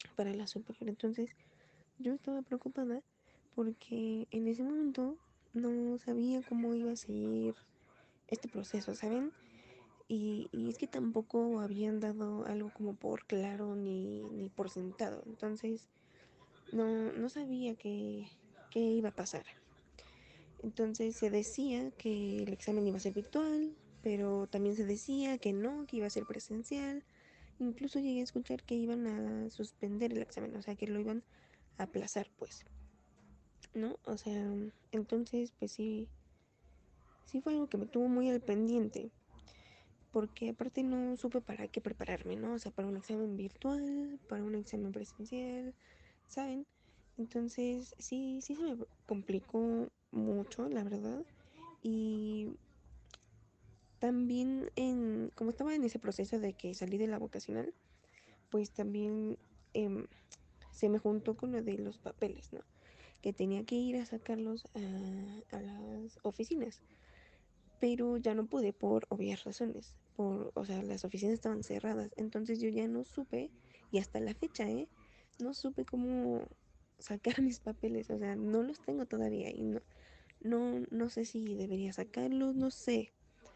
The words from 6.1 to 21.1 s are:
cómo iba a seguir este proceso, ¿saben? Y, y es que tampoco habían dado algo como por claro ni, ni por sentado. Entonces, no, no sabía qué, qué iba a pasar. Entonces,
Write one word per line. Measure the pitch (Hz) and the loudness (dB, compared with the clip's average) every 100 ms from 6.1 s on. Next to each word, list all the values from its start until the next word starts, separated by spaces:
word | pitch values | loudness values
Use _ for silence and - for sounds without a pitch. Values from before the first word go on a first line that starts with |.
| 240 247 262 254 | 2 2 2 2
cómo | 233 233 | 0 2
iba | 233 233 | 2 0
a | 233 | -2
seguir | - 208 214 226 226 - - _ - - - _ - | -2 -2 2 2 2 0 -8 _ -20 -20 -20 _ -4
este | 220 233 | -4 -4
proceso, | 208 202 214 202 208 | -6 -2 -2 -2 -4
¿saben? | 214 240 285 - - - - - - - - | 0 0 0 -4 -16 -20 -20 -20 -20 -18 -4
Y, | 220 214 208 - | -2 0 -2 -2
y | - 233 | -2 -2
es | 226 | -2
que | 294 | -2
tampoco | 262 233 226 220 233 233 226 | 0 0 2 2 2 2 2
habían | 202 202 214 214 | 0 0 2 2
dado | 214 214 208 208 - | 0 0 -2 -2 -2
algo | 208 208 | -2 -4
como | - 208 202 | -4 -4 -2
por | - 220 - | -2 -4 0
claro | 202 196 202 208 202 | 0 0 -2 -2 -2
ni, | 196 190 196 208 214 | -2 -2 -2 -4 -6
ni | 220 196 | -6 -4
por | - 196 | -2 -4
sentado. | 185 185 190 208 208 - | -2 -4 -2 -2 -4 -8
Entonces, | 220 214 214 226 226 - _ - - - - - - - | -6 -4 -2 -2 -4 -6 _ -20 -20 -20 -20 -20 -20 -2
no, | 226 220 220 220 | 2 4 4 0
no | - 240 | 0 -2
sabía | 294 277 254 247 226 | -2 -4 -2 -2 -2
qué, | 208 208 208 208 208 - - - - | -4 -4 -2 -4 -8 -16 -20 -20 -4
qué | 226 | 2
iba | 226 226 214 | 6 6 4
a | - | 0
pasar. | 202 160 - - - - - - - - - - - - | -4 -6 -8 -14 -20 -20 -20 -20 -20 -20 -20 -20 -20 -10
Entonces, | 226 220 220 220 226 | -4 0 0 2 0